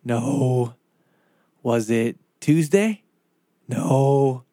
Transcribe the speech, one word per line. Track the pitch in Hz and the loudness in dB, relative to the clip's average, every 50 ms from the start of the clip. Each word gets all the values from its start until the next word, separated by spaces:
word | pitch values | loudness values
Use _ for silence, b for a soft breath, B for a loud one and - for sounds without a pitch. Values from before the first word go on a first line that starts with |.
No. | _ 123 117 117 117 135 139 - 131 127 127 127 123 120 - _ _ _ _ _ _ _ _ _ _ _ _ _ _ _ _ _ | _ -4 -4 -4 -2 -2 -2 0 0 0 0 0 -2 -4 -8 _ _ _ _ _ _ _ _ _ _ _ _ _ _ _ _ _
Was | _ 127 117 117 110 107 | _ -2 -2 0 0 0
it | 117 113 113 117 - _ _ _ _ _ | 0 0 0 -2 -6 _ _ _ _ _
Tuesday? | - - 147 165 160 143 165 196 208 226 214 - _ _ _ _ _ _ _ _ _ _ _ _ _ - | 0 2 2 2 2 2 2 2 2 2 -4 -6 _ _ _ _ _ _ _ _ _ _ _ _ _ -8
No. | - - - - 135 135 135 139 139 139 139 135 131 127 _ _ | -8 -6 -2 0 2 2 2 2 2 2 2 0 -2 -6 _ _